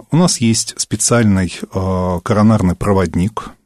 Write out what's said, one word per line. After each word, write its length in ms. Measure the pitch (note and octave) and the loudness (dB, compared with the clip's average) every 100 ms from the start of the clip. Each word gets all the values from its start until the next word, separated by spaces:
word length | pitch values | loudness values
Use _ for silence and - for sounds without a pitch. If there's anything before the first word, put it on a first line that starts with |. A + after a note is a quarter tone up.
| - | 0
у 80 | D3+ | 0
нас 240 | F3+ - | 2 0
есть 320 | A#2 A2+ - - | 0 0 -4 -10
специальный, 760 | - G#2 - A#2+ A2 F#2+ F2 - - | -8 -4 0 2 4 2 0 -6 -10
а, 480 | F#2+ F#2+ F#2 F#2 F2 | -6 -4 -2 -2 -4
коронарный 520 | - G#2 G#2+ G#2+ F#2 F2 | -2 2 4 4 0 0
проводник, 760 | G2+ G2 F2 F2 G2 - - - | 0 0 0 -2 -2 -4 -14 -20